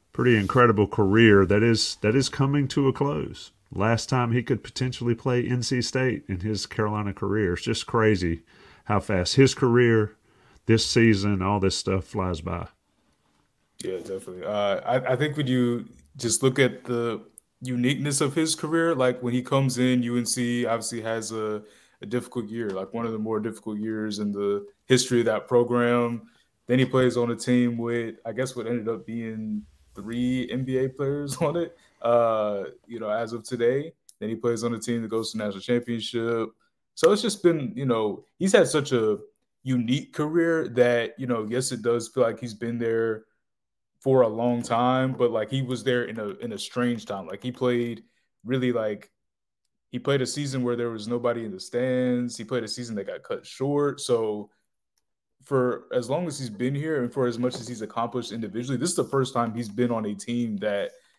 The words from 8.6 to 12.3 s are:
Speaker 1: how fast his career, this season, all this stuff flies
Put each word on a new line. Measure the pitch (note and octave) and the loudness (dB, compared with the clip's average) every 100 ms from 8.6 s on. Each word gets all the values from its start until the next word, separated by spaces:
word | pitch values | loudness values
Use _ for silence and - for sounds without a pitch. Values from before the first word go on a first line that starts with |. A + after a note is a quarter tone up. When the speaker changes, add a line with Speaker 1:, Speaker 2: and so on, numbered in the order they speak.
| - - - | -20 -16 -2
Speaker 1:
how | G#2 | -2
fast | - F#2+ F2+ - | 2 0 2 6
his | C3+ | 6
career, | - B2+ A#2+ A#2+ A2+ G#2+ - _ _ _ _ - | 6 4 6 6 4 2 -6 _ _ _ _ 2
this | A2 - | 2 4
season, | B2 A#2 G2+ G#2 G2 | 6 6 6 2 0
all | F#2 G#2 | 0 2
this | F#2+ - | 2 0
stuff | - F#2+ - | -2 -2 -2
flies | G#2+ F#2 | -4 -2